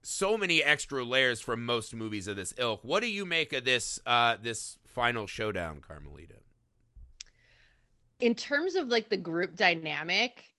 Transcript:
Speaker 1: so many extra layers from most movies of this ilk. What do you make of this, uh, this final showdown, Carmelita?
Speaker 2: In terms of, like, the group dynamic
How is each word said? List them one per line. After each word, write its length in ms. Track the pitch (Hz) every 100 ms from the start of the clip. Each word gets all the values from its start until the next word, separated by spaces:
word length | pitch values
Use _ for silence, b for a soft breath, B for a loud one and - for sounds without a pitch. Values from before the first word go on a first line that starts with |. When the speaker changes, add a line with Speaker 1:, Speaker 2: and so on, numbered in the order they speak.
Speaker 1:
so 340 | - - 190 220
many 240 | 190 160
extra 440 | 143 147 - 139
layers 340 | 120 131 127 113
from 260 | - 117
most 280 | 120 120 104
movies 320 | 113 110 104 95
of 80 |
this 180 | 98 92 -
ilk. 240 | 120 107
What 180 | 117 185
do 80 | 233
you 160 | 202
make 280 | 185 165 147
of 100 | 139
this, 380 | 123 123 - -
uh, 300 | - 120 120 107
this 380 | 113 110 - -
final 420 | _ - 120 117 101
showdown, 520 | - 107 95 82 73
Carmelita? 560 | - 78 73 76 82 - _ _ _ _ _ - - - - b b b b b b _ _ _
Speaker 2:
In 160 | 240
terms 400 | 233 - 285 359
of, 140 | 359 262
like, 180 | 233 226
the 80 | 190
group 380 | 170 165 185
dynamic 880 | 160 190 170 156 147 160 190 247 - -